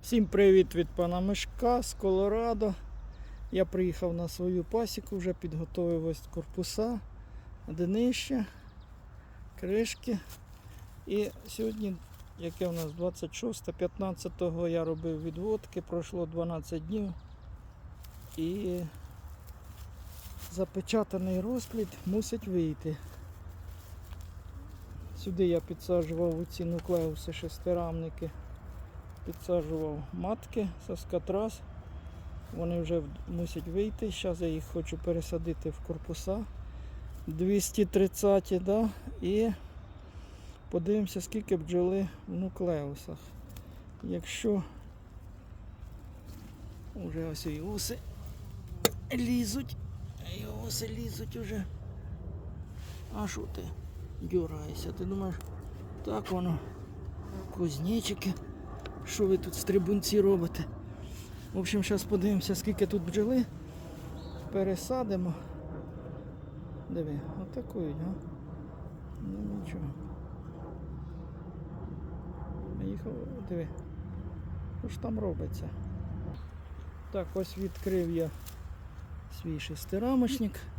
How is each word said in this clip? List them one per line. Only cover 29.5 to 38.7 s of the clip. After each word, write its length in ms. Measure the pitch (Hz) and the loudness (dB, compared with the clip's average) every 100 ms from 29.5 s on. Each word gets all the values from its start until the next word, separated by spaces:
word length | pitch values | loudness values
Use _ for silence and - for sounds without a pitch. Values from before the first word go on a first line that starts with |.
| 175 151 160 156 151 139 | 2 4 0 0 -2 -4
матки, 560 | 180 180 220 - 240 196 - - | -2 -2 -2 -2 0 0 -2 -6
соскотрас. 760 | 180 - 175 - 196 220 - - - - - - - - - - - | -6 0 0 2 2 2 -2 -10 -10 -10 -10 -8 -10 -8 -10 -8 -2
Вони 240 | 170 170 | 2 2
вже 180 | 160 170 | 4 2
в-, 100 | 143 - - | 2 -6 -4
мусять 380 | 170 170 165 165 | 0 0 -2 0
вийти. 440 | 175 214 - 220 | 2 2 2 -2
Щас 300 | - 190 170 | 0 0 2
я 80 | 170 | 2
їх 160 | 156 | 0
хочу 340 | - 170 160 160 | 0 -2 -2 -2
пересадити 720 | - 170 - 170 165 160 160 | 2 2 2 0 0 0 -2
в 100 | - - | -4 -4
корпуса 580 | 160 - 160 - 202 214 - - - - - - - - | -4 -4 -4 0 0 -2 -6 -8 -8 -8 -8 -8 -8 -4
двісті 580 | 156 180 202 185 - | 2 6 6 6 4
тридцяті, 760 | 196 202 190 - 202 196 - 185 | 6 8 6 6 8 8 8 2
да? 300 | 180 | 6